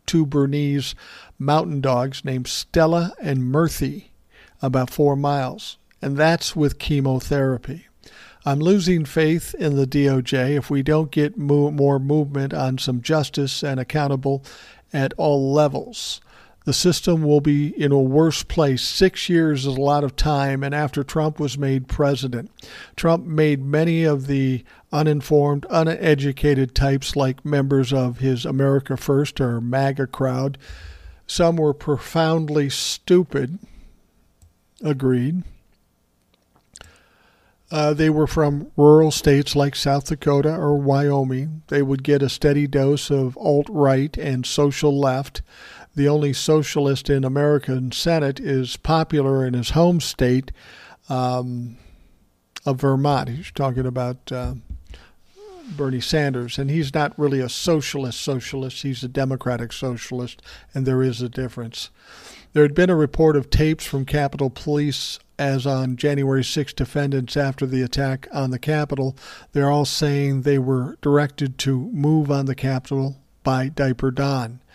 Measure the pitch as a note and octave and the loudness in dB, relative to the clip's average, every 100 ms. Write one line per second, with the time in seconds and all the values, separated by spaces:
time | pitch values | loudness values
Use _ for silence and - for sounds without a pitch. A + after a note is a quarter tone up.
0 | - E3 D3+ C#3+ C#3 D3 C#3+ C#3+ C3+ - | -2 0 2 2 0 0 0 -2 -4 -12
1 | - - - - C3+ D3+ E3+ C#3+ C3+ B2 | -18 -20 -20 -8 0 0 0 -2 0 0
2 | C3 C3 C3+ B2+ B2 - - E3 D#3+ E3+ | -2 -6 -6 -6 -6 -8 -4 2 2 2
3 | E3+ - G3+ C3+ B2+ C#3+ E3 - C3+ C#3+ | -2 -6 -4 -2 0 0 0 -2 -6 -6
4 | - - _ _ - _ C3+ C3 B2+ - | -16 -20 _ _ -20 _ -2 -2 -2 0
5 | D3 C#3 C#3+ C#3+ B2+ - - - _ _ | 2 2 0 -2 -4 -8 -16 -18 _ _
6 | C#3 C#3 D#3 E3+ - E3+ D3 - - D3 | -6 2 2 2 -2 0 0 0 -2 0
7 | C3+ C3 - C#3+ C3+ B2 - D#3+ - _ | 0 -2 -2 0 0 -2 -6 -14 -16 _
8 | - - - _ D3 C#3 D#3+ G3+ E3+ F3 | -20 -20 -20 _ -4 0 4 4 4 0
9 | D3+ - D#3 E3 - - E3 C#3 C3+ C#3+ | 0 0 2 2 -2 -4 0 0 0 2
10 | C#3 C3 A#2 C3+ B2+ D3 - C#3 C3+ D#3 | 2 2 0 0 0 -2 0 -2 2 0
11 | D#3 D#3 D3 D3 C#3+ D3 D3 D3 C#3+ C#3 | 0 0 -2 -2 0 2 2 2 2 2
12 | C3+ D3+ C#3+ C#3 C3+ D#3 C3 C3 - B2 | 2 0 0 -4 -4 -2 -2 -2 -4 -4
13 | B2 D#3 C#3+ - C#3 - D3 C3 B2 D3+ | 0 0 0 -2 -4 -4 -4 -4 -4 -2
14 | C#3+ C3+ C3+ C#3 C3+ - - - _ D3 | 0 -2 -2 -4 -6 -20 -20 -20 _ -2
15 | C3+ - D#3+ C#3+ C3+ C#3+ D3 C3+ B3 A#3 | -2 0 0 2 2 2 2 0 -8 -12
16 | - - - - - _ - C3 F3+ E3 | -10 -10 -14 -20 -20 _ -4 2 2 2
17 | - E3 D3+ D3 D3 D3 D3 - D3 C#3 | 2 2 4 4 4 2 0 -2 2 2
18 | C3 C#3+ D#3+ - - - D3 B2+ - - | 4 4 4 0 -4 0 2 2 -2 2
19 | F#3+ - - F3 D#3+ C#3+ C#3 C3 C#3+ D3 | 0 0 0 2 2 0 -2 -2 0 2
20 | C#3+ C3+ D3+ D3 C#3 C3+ C#3 D3 D3 - | 0 0 0 2 0 -2 -2 -2 -2 -2
21 | C3+ D#3+ D#3 D3+ D3 C3+ C#3 C3+ B2+ - | -4 0 -2 -2 -4 -2 0 -2 -2 0
22 | C#3+ C3+ C3+ B2 F#3 - - - - - | 0 0 -4 -8 -10 -18 -20 -20 -20 -4
23 | - E3+ F3+ D#3 D#3 C#3+ C3+ D3+ E3 E3 | 0 0 0 0 2 2 0 0 2 2
24 | D#3+ C#3+ C3+ C#3 C3 B2+ - - _ D3 | 2 0 0 0 0 -2 -6 -20 _ 0
25 | D#3 D3 - D3+ C#3+ C#3+ - E3+ D#3+ E3+ | 2 0 2 4 4 0 0 0 0 0
26 | F3+ D3 C#3+ C3+ D3+ C3+ B2+ - C#3 C#3 | 2 2 2 0 2 2 2 2 2 2
27 | - C#3+ C3 B2+ D3+ C#3+ C3+ C#3 B2 C3+ | -2 -2 -2 -2 -2 0 2 2 2 0
28 | B2+ A#2+ C3+ B2 A#2+ C3 C3+ C#3 C3+ C3 | 0 0 -2 0 -2 0 2 2 0 -6
29 | - C#3 D3 - C3 A#2 A#2+ C3 C#3 C#3 | 0 2 0 0 -2 0 -2 0 0 -2
30 | C3 - C3+ B2+ C#3 C#3 - - - - | -6 -2 -2 0 -4 -6 -16 -18 -18 -18
31 | - - - - E3+ E3 D3+ C#3+ - C#3 | -20 -20 -10 0 2 4 2 0 -2 -4
32 | - E3 D#3+ E3 D#3 D3+ C#3+ - - - | -2 0 2 2 0 0 0 -2 -6 -8
33 | - F3+ F3 C#3 C#3 F3+ - - - _ | 2 4 4 -2 -4 -8 -14 -20 -20 _
34 | _ _ _ _ - _ _ _ F#3 C3+ | _ _ _ _ -20 _ _ _ -4 0
35 | C3 B2+ B2+ F3 - - _ _ _ _ | 2 2 0 -2 -6 -16 _ _ _ _
36 | _ _ _ _ _ _ _ - - _ | _ _ _ _ _ _ _ -20 -20 _
37 | _ _ _ _ _ _ _ D#3 D3+ D3+ | _ _ _ _ _ _ _ -2 0 2
38 | D#3 D3+ D3 E3 D3 C#3+ - - D3 D3+ | 2 2 2 2 0 0 -4 6 8 10
39 | D#3+ C#3+ D3+ C#3 C#3 D3 C#3 - C#3+ C#3 | 8 4 4 4 4 0 0 0 0 0
40 | C#3 D3+ - C#3+ D3+ D#3+ D3 D3 C#3 C3+ | -2 -2 2 2 2 0 0 2 2 2
41 | C#3+ C#3 C3+ C3 D3+ D#3 - C#3+ C3+ C3+ | 2 2 0 -2 -4 -8 -2 0 0 0
42 | C3+ C#3+ C#3 - D3+ C#3+ C#3+ C#3 C3+ C#3+ | 2 2 2 0 2 2 2 2 2 2
43 | - C#3+ B2+ B2+ D3 D3 D3 E3+ C#3 C3 | 0 0 0 -2 2 2 0 2 4 4
44 | D3 - D3 C3 B2+ - C#3+ C#3 D3+ C#3 | 0 -4 -4 -4 -2 0 0 2 0 2
45 | C#3 C3 C#3 - - - - - - - | 0 -2 -6 -10 -14 -18 -20 -20 -12 0
46 | C#3+ D3+ C#3+ C3 - D#3 C#3 D3+ C#3 C3+ | 2 2 0 -2 2 2 2 0 0 0
47 | - C#3 C3 C#3 D3 D3 - C3 B2+ - | 0 0 0 0 2 2 0 -4 -4 -2
48 | E3+ E3 C#3 C3+ G#3+ C3+ B2+ - - D#3+ | 0 2 0 -4 -2 -2 -2 -6 0 0
49 | D#3+ D3+ C3+ C3+ C3 B2 A#2 D#3 F3 F3 | 2 0 2 2 0 -2 0 2 4 2
50 | - - B2 B2+ C3 - - - - - | -2 0 2 2 0 -14 -18 -20 -20 -20
51 | _ B2+ B2+ B2+ B2+ B2 A#2+ A#2 - - | _ -2 -2 -2 -4 -8 -10 -14 -20 -20
52 | _ _ _ _ _ - - C3 C#3 C3+ | _ _ _ _ _ -10 -4 -2 0 2
53 | C#3+ C#3 C#3 B2+ F#3 - C3+ B2 B2+ B2+ | 2 0 -2 -8 -10 -4 -2 -2 -4 -4
54 | B2 B2 - B2+ B2 A#2 - - - - | -6 -8 -10 -8 -8 -10 -12 -16 -16 -20
55 | - _ _ - G#4 F#4 C#4 D3 C#3 B2+ | -20 _ _ -20 -20 -20 -16 -6 -4 -4
56 | - D#3 C#3+ B2+ B2 - C#3 D#3+ C#3 D#3+ | -2 0 0 -2 -6 -6 -2 -2 -2 -2
57 | D3 - D3 C3+ B2 - - D#3+ C3+ C#3+ | -2 0 0 0 -2 -4 0 0 0 -6
58 | C3 - - C3 - C#3 C3 - C#3+ B2 | -6 -6 -4 -4 -6 -8 -8 -8 -8 -6
59 | B2 C3 C3 C3 - A#2+ A#2 - C3 A#2 | -6 -2 -2 -2 -4 -4 -6 -8 -6 -6
60 | - B2+ B2 - - - - C#3 C3 B2+ | -8 -8 -8 -12 -20 -20 -12 -4 0 2
61 | C3 A#2 B2 B2 B2+ B2 A2+ - - _ | 0 -2 -8 -6 -8 -8 -12 -12 -14 _
62 | - - - - - D3+ D3 D3 F3+ E3+ | -20 -20 -20 -20 -4 4 4 4 4 4
63 | D3+ - D#3+ D3 C3 - D#3 D#3 - C#3 | 2 4 4 4 2 2 2 0 -4 -6
64 | C3 D3 C#3+ D3 C#3 - - D3 D3 C3+ | -2 -2 -2 -2 -4 -4 -4 0 0 -4
65 | - - _ - C#3+ C3+ C3 C3 C3 B2 | -8 -12 _ -6 -2 -2 0 -2 -2 -2
66 | D3 C#3+ C#3 C3+ B2 D#3+ C#3 - B2+ D3 | 0 0 0 0 0 -4 -4 -4 -4 -2
67 | C#3+ C#3 B2 D3 C#3 C3+ C3+ C3 B2 - | -2 -2 -2 -2 -2 -2 -2 -2 -2 -2
68 | C#3 C3 - C#3+ C3 B2+ D3 D3+ D3 C3+ | -2 -4 -6 -6 -4 -4 -2 -2 -2 -2
69 | C3 C3 - - - C#3+ C#3 D3 C#3 - | -4 -6 -18 -20 -6 0 2 2 0 0
70 | D3 C#3+ C#3+ C3+ C3 C#3 C3 C3 B2+ - | 0 0 0 0 2 2 2 0 -2 -4
71 | D3 C#3+ C#3+ - C#3 B2+ C3+ C3 E3+ G#3 | 2 2 2 -2 -6 -2 -2 -2 -2 -2
72 | D3 D#3 C#3+ C#3 C#3 B2+ C3+ C3 - C#3 | 2 2 2 0 -2 -2 -2 -4 -2 -2
73 | C3+ C3+ _ _ - C3 C3 D#3 C3+ B2+ | -2 -6 _ _ -2 0 -2 -2 -2 0
74 | C3+ B2+ C#3 C3+ A2+ B2 _ | -2 0 -2 -2 -4 -12 _